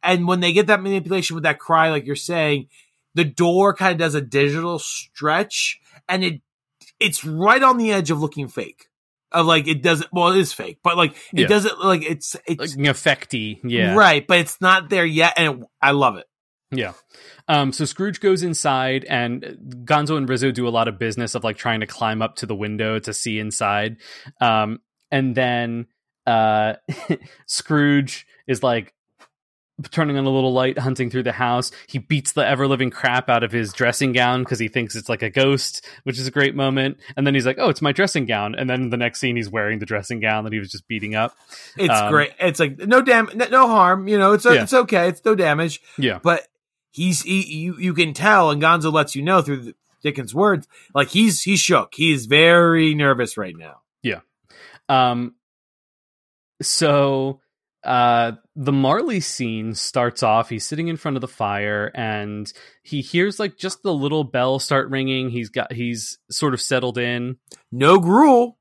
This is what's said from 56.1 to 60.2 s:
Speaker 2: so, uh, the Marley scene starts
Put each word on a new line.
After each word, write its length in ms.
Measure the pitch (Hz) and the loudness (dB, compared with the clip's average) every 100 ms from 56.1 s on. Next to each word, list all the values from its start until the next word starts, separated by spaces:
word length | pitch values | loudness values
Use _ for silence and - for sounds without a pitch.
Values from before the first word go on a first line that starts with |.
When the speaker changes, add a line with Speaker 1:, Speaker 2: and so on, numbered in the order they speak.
| _ _ _ _ _ | _ _ _ _ _
Speaker 2:
so, 760 | - - 160 143 139 135 135 135 _ _ _ _ | -4 0 2 4 2 0 -4 -6 _ _ _ _
uh, 480 | - 123 120 120 117 110 _ - | -2 2 4 4 2 -4 _ -6
the 160 | 135 | 0
Marley 480 | 139 135 175 311 208 | 2 2 2 0 -4
scene 540 | - - 123 110 110 | -4 -6 -6 -4 -6
starts 480 | 107 - 135 120 - | -8 -6 -2 -2 0